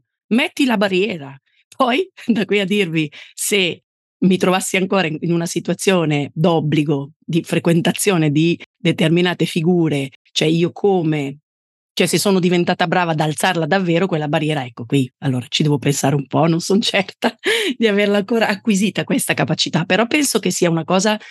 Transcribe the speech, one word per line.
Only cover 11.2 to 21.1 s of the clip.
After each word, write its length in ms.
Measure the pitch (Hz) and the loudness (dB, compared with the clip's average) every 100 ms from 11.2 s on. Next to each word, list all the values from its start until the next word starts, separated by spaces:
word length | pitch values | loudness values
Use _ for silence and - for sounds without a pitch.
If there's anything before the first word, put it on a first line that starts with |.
| 139 147 _ _ _ _ _ - | -4 -10 _ _ _ _ _ -2
cioè 80 | 180 | 0
se 100 | - | 2
sono 220 | 214 190 | 2 2
diventata 480 | 175 180 175 180 180 | 2 2 0 0 2
brava 240 | 180 175 | 2 0
ad 80 | 156 | 0
alzarla 460 | 156 151 196 170 160 | 0 0 0 0 0
davvero 420 | 190 180 165 190 | 0 2 2 2
quella 220 | 165 151 | -2 -2
barriera, 340 | 160 151 156 | -2 0 -2
ecco 220 | 127 - 120 | -6 -10 -2
qui, 260 | 139 127 - | 0 -2 -4
allora 280 | 143 127 120 | -4 -4 -4
ci 140 | - | -2
devo 160 | 156 143 | 0 0
pensare 360 | 143 147 - 127 | 0 0 0 0
un 120 | - | -2
po', 200 | 135 160 | 0 2
non 140 | 165 | 0
son 180 | - 196 | 0 0
certa 560 | - 202 190 - - - | 2 -2 -2 -4 -4 -2
<laughs> 400 | - 453 403 254 | -2 -2 -2 0
di 100 | 226 | 0
averla 320 | 202 208 202 | 2 2 0
ancora 280 | 196 233 214 | 0 -2 0
acquisita 560 | 196 - 196 208 - | -2 0 0 0 -2
questa 300 | 156 180 - | -2 -2 0
capacità, 500 | 165 156 156 - 151 | -2 0 0 -2 -2
però 240 | 175 185 233 | 0 0 2
penso 320 | 302 285 220 | 0 0 0
che 100 | 180 | -2
sia 200 | - 175 | 0 0
una 160 | 165 160 | 0 0
cosa 340 | 185 214 | 0 0